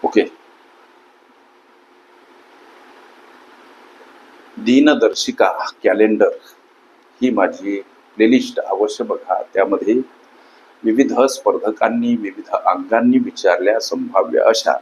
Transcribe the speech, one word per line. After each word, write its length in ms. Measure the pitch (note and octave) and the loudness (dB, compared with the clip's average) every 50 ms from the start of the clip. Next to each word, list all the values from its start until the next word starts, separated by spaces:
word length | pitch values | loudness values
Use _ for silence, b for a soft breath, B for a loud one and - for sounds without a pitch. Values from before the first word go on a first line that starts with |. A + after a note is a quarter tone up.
| - | -6
ओके, 420 | - - G#2+ F2+ - - _ _ _ _ _ _ _ _ _ _ _ _ _ _ _ _ _ _ _ _ _ _ _ _ _ _ _ _ _ _ _ _ _ _ _ _ _ _ _ - _ _ _ _ - - - - - - - - - - - - - - - - - - - - - - - - - - - - - - - - - - - - - - - - - | 0 0 0 0 0 -4 _ _ _ _ _ _ _ _ _ _ _ _ _ _ _ _ _ _ _ _ _ _ _ _ _ _ _ _ _ _ _ _ _ _ _ _ _ _ _ -20 _ _ _ _ -20 -20 -20 -20 -20 -20 -20 -20 -20 -20 -20 -20 -20 -20 -20 -20 -20 -20 -20 -20 -20 -20 -20 -20 -20 -20 -20 -20 -20 -20 -20 -20 -20 -20 -20 -20 -20 -20 -20 -16 -6
दिनदर्शिका 920 | A2 A2 B2 C3+ D3+ D3+ D3 A#2+ A#2 G#2+ - - - - B2 - G#2+ F#2 E2+ - - - - _ _ | 0 4 4 6 6 6 4 4 2 2 2 0 -8 -8 -2 0 0 0 0 -4 -8 -10 -12 _ _
कॅलेंडर 460 | G#2+ F#2 G2+ G#2+ A2 G#2+ G#2+ G#2+ F2+ - - - - _ _ _ _ _ _ _ _ _ _ _ _ _ _ | 0 2 2 2 2 4 2 2 0 0 -4 -16 -20 _ _ _ _ _ _ _ _ _ _ _ _ _ _
ही 80 | B2 B2+ | -2 -2
माझी 520 | A#2 G2+ F#2+ E2+ D#2+ - F#2+ G2+ G2+ G2+ G2 _ _ _ _ _ _ | 0 0 0 -2 -2 -6 -8 -8 -8 -8 -8 _ _ _ _ _ _
प्लेलिस्ट 440 | G#2+ G#2+ A2+ B2+ B2+ C3 - - - | 2 4 4 4 2 0 -2 -8 -8
अवश्य 440 | - - G2 F#2+ G#2+ G#2+ - - A#2+ | -6 -4 -2 -2 -2 -2 -2 -6 -6
बघा. 380 | G#2+ F#2+ - - - F#2 - - - _ | -6 -6 -8 -4 -4 -4 -4 -4 -6 _
त्यामध्ये 480 | F#2+ G2 G2 G2+ F2+ F#2 G2 A2+ B2+ C3 - _ _ b b b b b b b b b b b b - | -2 0 0 0 -4 0 0 0 0 -2 -6 _ _ b b b b b b b b b b b b -2
विविध 380 | A2+ A2 A#2+ C3+ - - A#2 | -2 2 2 0 0 2 2
स्पर्धकांनी 920 | B2+ C3+ C3 - - G#2 F#2 F2 - G#2+ A2 - A2+ A2+ A2+ A#2+ A#2 A#2+ A#2+ | 0 0 0 -2 -2 -2 -2 0 -2 -6 -4 -2 -2 -2 0 -2 -2 0 -2
विविध 340 | A2 G#2 G2 F#2+ G#2+ G#2 - | -2 -4 -8 -12 -12 -12 -8
अंगांनी 680 | - F#2 - F#2+ F#2 F2+ F2+ - A2 A#2 A#2+ B2 B2+ C3 | -8 -2 -2 -2 -2 -2 -4 -2 0 2 2 4 2 2
विचारल्या 600 | A#2+ G2+ - - - F#2+ F2 F2+ F2+ G2 A2 A2+ | 0 -2 -8 -4 -2 -2 0 0 0 0 0 0
संभाव्य 600 | - - - F2 F2 D#2+ - F#2+ G2 - - - | -2 -6 -8 -8 -8 -2 -2 -2 -2 0 0 2
अशा 340 | - G#2+ A2+ - - F2 C2 - | 2 2 2 2 0 -2 -2 -2